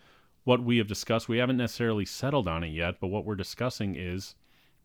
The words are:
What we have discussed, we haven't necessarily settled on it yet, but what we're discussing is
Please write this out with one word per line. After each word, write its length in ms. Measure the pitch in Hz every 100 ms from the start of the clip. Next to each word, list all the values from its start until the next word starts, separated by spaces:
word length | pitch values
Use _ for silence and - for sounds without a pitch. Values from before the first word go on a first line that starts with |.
| - - _ _
What 180 | - 123
we 160 | 120 120
have 80 | 107
discussed, 420 | 101 - 113 -
we 100 | 117
haven't 180 | 123 127
necessarily 480 | 117 - 117 107
settled 420 | 98 - 131 143 90
on 140 | 82
it 40 | 82
yet, 320 | 78 85 90
but 80 | 95
what 160 | 104
we're 100 | 101 98
discussing 580 | 95 - 127 - 101 80
is 380 | 90 92 - - _ _ _ _